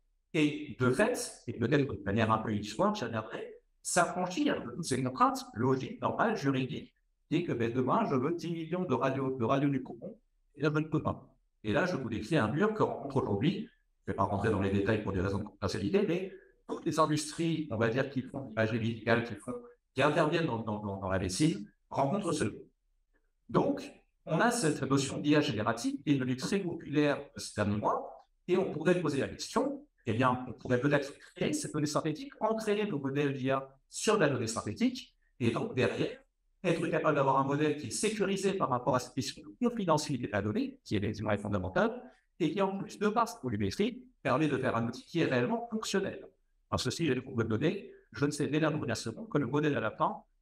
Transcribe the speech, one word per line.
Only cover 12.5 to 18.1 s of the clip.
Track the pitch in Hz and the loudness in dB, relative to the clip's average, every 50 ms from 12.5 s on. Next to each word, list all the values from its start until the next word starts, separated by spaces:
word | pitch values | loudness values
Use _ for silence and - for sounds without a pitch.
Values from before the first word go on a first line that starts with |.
| 143 165 208 214 - | 2 2 2 2 2
que | - | 2
rencontre | 123 101 - - - - - | 0 0 0 -4 -6 -2 0
aujourd'hui, | 127 - 107 104 98 123 180 - - | 0 0 0 0 2 2 0 0 0
je | - - _ _ _ _ _ _ - 98 | -6 -10 _ _ _ _ _ _ -8 -6
ne | |
vais | - | -2
pas | - 98 | 0 0
rentrer | 92 104 92 87 110 | 0 0 0 2 2
dans | 104 95 | 2 2
les | 101 92 | 2 2
détails | 98 101 98 113 110 104 | 2 2 2 2 2 0
pour | - 95 | 0 -2
des | 90 90 | 0 0
raisons | 92 98 98 98 | 0 0 0 -2
de | - | -4
confidentialité, | - - - 104 92 - 107 98 98 190 208 - | -6 -8 -4 -4 -2 -2 0 -2 2 2 2 2
mais | 156 170 185 190 - - - - - _ _ _ - | 2 0 -2 -2 -6 -12 -14 -20 -20 _ _ _ -10
toutes | - - - | -8 -4 -4
les | - 151 160 | -2 2 2
industries, | 156 147 151 147 - - - - 170 165 160 - - - | 2 4 2 0 -2 -4 -4 -2 0 0 0 -2 -2 -4
on | 113 | 0
va | 107 107 113 | 0 0 2
dire, | 120 135 135 - | 2 0 0 0